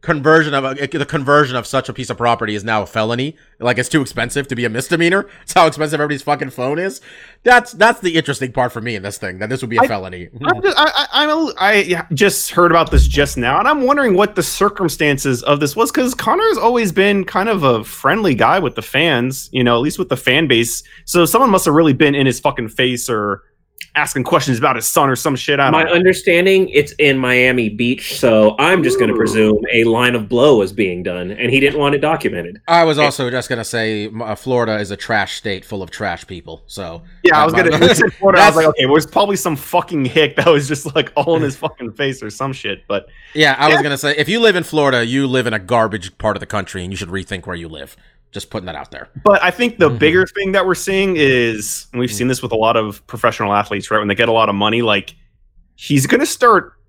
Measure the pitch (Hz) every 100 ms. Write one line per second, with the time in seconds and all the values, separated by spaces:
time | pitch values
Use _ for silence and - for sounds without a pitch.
0 | - 156 139 160 151 139 135 135 139 160
1 | 139 151 135 147 139 127 110 135 127 120
2 | 120 117 120 117 110 104 104 110 98 113
3 | 110 120 139 - _ _ 123 120 120 156
4 | 131 - 120 143 135 120 120 113 - 170
5 | 170 190 202 - - 185 160 147 156 151
6 | 147 143 - 147 143 127 127 151 185 -
7 | - - - _ 233 247 240 170 214 214
8 | 185 160 151 139 131 135 123 120 113 107
9 | 98 - 101 92 107 127 120 117 262 101
10 | 92 90 87 - - 359 381 302 302 262
11 | 262 254 302 302 311 - 190 214 190 175
12 | - 143 202 - - - 175 165 160 -
13 | - 143 143 139 120 147 247 302 254 285
14 | 262 185 208 208 165 - 202 202 180 -
15 | 151 139 139 123 123 143 147 214 247 -
16 | 254 254 - 359 440 339 214 247 214 180
17 | 202 202 185 180 208 202 139 117 - -
18 | 135 196 196 123 113 180 151 - - 135
19 | 165 127 123 135 - 131 120 120 143 -
20 | 180 127 - 135 160 117 117 - - -
21 | - 175 170 - 262 190 - 151 160 131
22 | 151 139 135 120 147 135 113 - 131 123
23 | - 113 104 98 _ _ _ _ - -
24 | 147 139 123 165 139 117 143 120 - -
25 | 139 127 156 131 - 143 139 156 165 175
26 | 180 180 - 170 185 190 185 147 147 -
27 | 147 135 127 123 127 127 110 104 120 117
28 | - - 127 110 107 107 151 185 151 -
29 | 117 120 107 107 107 107 - 117 117 113
30 | 123 120 104 120 143 120 92 - 98 90
31 | 90 90 90 104 120 135 139 143 143 143
32 | 151 160 117 - 85 92 - 170 165 147
33 | 147 135 127 127 - 120 110 120 110 107
34 | 104 110 113 107 127 123 113 107 101 98
35 | - 113 95 - 110 92 - 104 90 -
36 | 101 85 - 90 80 80 - - 90 82
37 | - - - 151 151 175 170 156 175 175
38 | - - 196 180 202 160 160 151 131 147
39 | - - 208 196 185 143 - 180 170 160
40 | 131 160 147 - 170 147 139 143 160 143
41 | 147 - 143 165 147 135 156 - 120 101
42 | 139 127 107 104 135 131 107 98 _ 104
43 | - - - 151 151 131 147 156 151 139
44 | 147 147 147 226 226 180 165 156 143 127
45 | 117 131 139 127 120 110 92 120 110 104
46 | 90 _ 110 95 - 107 92 95 90 95
47 | 92 95 90 95 90 87 82 78 69 -
48 | _ _ _ - - 110 90 76 - 67
49 | - - - 196 180 175 240 233 160 120
50 | 151 175 185 202 196 196 185 175 - 190
51 | 196 170 139 127 117 110 104 - - 123
52 | 123 107 123 127 120 113 110 113 107 101
53 | _ 117 117 - 104 101 101 101 - 107
54 | 104 101 117 113 107 101 104 113 117 101
55 | - - _ _ _ _ _ _ - 143
56 | 131 247 285 - 240 196 - _